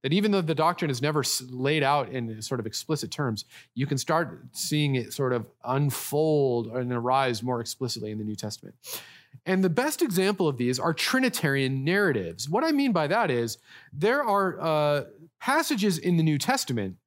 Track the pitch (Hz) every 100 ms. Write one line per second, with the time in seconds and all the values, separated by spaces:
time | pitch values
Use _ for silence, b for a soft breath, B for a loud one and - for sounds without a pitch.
0 | 139 180 208 196 160 156 160 175 165 123
1 | 143 147 127 - 127 127 135 156 135 147
2 | 127 131 117 110 107 127 110 - - 156
3 | - - 139 107 - B B - 139 135
4 | - 165 151 - - - - 151 147 131
5 | 113 - 131 123 104 _ 120 135 147 -
6 | - 147 160 151 135 120 113 123 123 123
7 | 120 131 131 113 123 123 110 - 127 117
8 | 110 107 107 104 107 - - - B B
9 | B B B B - 285 190 160 277 294
10 | 302 180 190 202 165 127 123 127 165 160
11 | - 262 254 - 156 139 131 135 139 190
12 | 196 117 87 87 127 190 320 294 277 175
13 | 147 208 196 123 117 - B B B 143
14 | 196 277 247 202 190 180 165 151 147 147
15 | - - - _ - 294 320 262 208 165
16 | 185 170 160 147 - 262 - 117 98 92